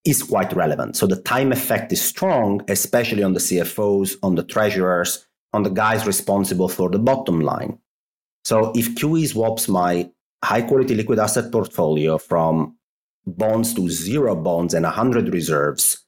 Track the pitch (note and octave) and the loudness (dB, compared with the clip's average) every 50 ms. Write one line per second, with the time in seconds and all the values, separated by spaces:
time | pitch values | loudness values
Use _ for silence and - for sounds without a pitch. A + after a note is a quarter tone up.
0 | _ E3 C#3 - - - - G2+ F#2 - F2+ F2+ E2+ D#2 D2+ D#2 C2 - - - | _ 0 0 0 0 0 0 0 0 0 0 0 0 0 0 -2 -4 -6 -2 0
1 | A2 F#2+ F#2 F#2 - - B2 B2+ C#3 C3+ B2 C3 - - F#3+ - A#2 - - - | 2 2 0 0 -2 -2 0 2 2 2 2 0 0 0 -2 -2 0 -2 -4 -2
2 | - - - - F#3+ F#3+ E3 B2+ A2 G2+ G2+ G2 - - G2+ - - - - A#2+ | -2 -4 -4 -2 0 2 2 2 2 2 0 -2 -2 -2 -2 -2 0 0 0 0
3 | A#2 - A2 G2+ G2+ F#2+ F#2 F2+ - - F#2 F2 E2 - - - G#2+ G#2 G2+ G2 | 0 0 0 0 0 2 0 0 0 0 0 0 0 -2 -4 -2 0 2 2 2
4 | G2 F#2+ - - - F#2+ F2+ E2+ - - - A2+ G#2+ G#2 F#2+ F#2+ F#2 F#2 F2+ F2 | 0 -2 -4 -2 -2 0 0 0 -2 -2 -2 0 0 2 2 0 0 2 2 0
5 | F2 - - - - _ _ _ _ _ - G#2+ G2+ F#2+ F#2 G#2 G#2+ A2 A2+ G#2+ | 0 -2 -4 -8 -10 _ _ _ _ _ -2 -2 0 0 0 0 0 0 0 0
6 | G#2+ G#2 F#2+ F#2+ - - G2 G2 F#2+ F#2 F#2 F2+ F#2 F2+ - - F#2 F2+ F#2 G2+ | 0 -2 -2 -2 0 0 0 0 0 0 0 0 0 -2 0 -2 -2 0 0 2
7 | A2+ B2+ C3+ C3+ - - F2 E2 D2+ C#2+ - - - - - - _ _ _ _ | 2 2 2 0 0 0 0 0 0 0 -2 -4 -6 -8 -10 -12 _ _ _ _
8 | _ _ _ _ _ _ _ _ _ - A#2 A2 A2 A2 A#2 A#2+ A2+ - - - | _ _ _ _ _ _ _ _ _ 0 2 2 2 2 0 -2 -2 -2 -2 -2
9 | - D3+ E3 E3 D#3 C#3 - A2 A2+ A2 - - - - G2 F2+ F2+ F2 F2 F2 | 0 0 2 2 0 0 0 0 0 0 0 -2 -2 0 0 2 2 2 2 0
10 | F2 - - _ _ _ _ _ - - G#2 A#2+ A#2 - C#3 C3 B2+ B2 A#2+ G#2+ | -2 -4 -10 _ _ _ _ _ -2 0 0 0 2 2 2 2 4 2 0 0
11 | G#2+ - A#2+ G#2+ G#2+ G#2 - B2 A#2 - - A2+ G2+ - - - G2 D#2 D#2 D2+ | 0 0 2 2 2 2 0 -2 -2 0 -2 -2 -2 -2 -2 -2 0 0 2 2
12 | D2+ D#2 D#2+ D#2 - - F2+ E2+ E2 E2 D#2+ D#2+ D2+ D#2 - _ _ _ _ _ | 2 0 0 0 -2 -2 0 2 2 2 2 0 0 -4 -6 _ _ _ _ _
13 | _ _ _ _ _ F#2 E2+ F2+ G#2+ A2 A2 A2+ A2+ A2+ - - F#2 E2+ E2 E2 | _ _ _ _ _ -12 -4 -2 0 2 2 2 0 0 -2 -2 -2 -2 -2 -4
14 | E2 F#2+ B2 D3+ C3 F#2+ F#2 E2 D#2+ F2 E2+ E2+ F2 E2+ E2+ E2 E2 D#2+ D#2 G#2+ | -4 -4 0 0 0 0 0 0 -2 -2 0 0 0 0 0 0 0 0 0 0
15 | A#2 C3 A#2+ A2+ G2 - F#2 F2 D#2 D#2+ D#2 C#2+ D2 D2 C#2 - - - - - | 0 2 2 0 0 0 -2 -2 -2 0 0 0 0 0 0 0 -2 -2 -2 -4
16 | - | -10